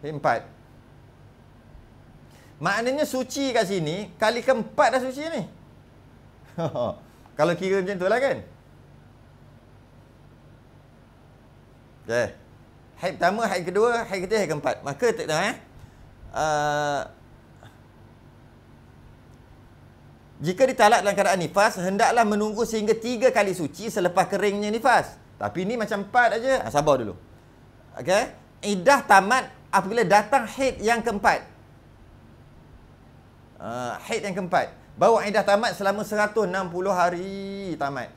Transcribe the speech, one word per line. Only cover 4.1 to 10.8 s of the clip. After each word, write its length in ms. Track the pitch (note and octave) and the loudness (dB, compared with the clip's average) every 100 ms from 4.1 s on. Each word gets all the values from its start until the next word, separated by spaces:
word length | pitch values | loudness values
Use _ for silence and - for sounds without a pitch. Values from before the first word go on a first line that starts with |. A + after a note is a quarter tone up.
| - | 0
kali 240 | G#3+ A#3+ | 0 0
keempat 520 | A#3+ C4 - - C#4 B3+ | 0 0 0 2 2 4
dah 60 | |
suci 200 | B3+ C4 D#4 | -2 -6 -6
ni. 160 | D#4 E3 - - - - - - - - - - - | -6 -8 -12 -20 -20 -20 -20 -20 -20 -20 -20 -18 -6
<laughs> 800 | E3 C#3 A#2 - - - - - | -6 -4 -6 -6 -14 -20 -20 0
Kalau 140 | D#3 E3 | 0 2
kira 240 | F#3 G3 | 0 0
macam 120 | F#3 G3 | -2 -2
tu 80 | F3+ | 0
lah 120 | A3+ | 2
kan? 180 | C4+ - - - - - - - - - - - - - - - - - - - - - - - - - | 2 -2 -6 -20 -20 -20 -20 -20 -20 -20 -20 -20 -20 -20 -20 -20 -20 -20 -20 -20 -20 -20 -20 -20 -20 -20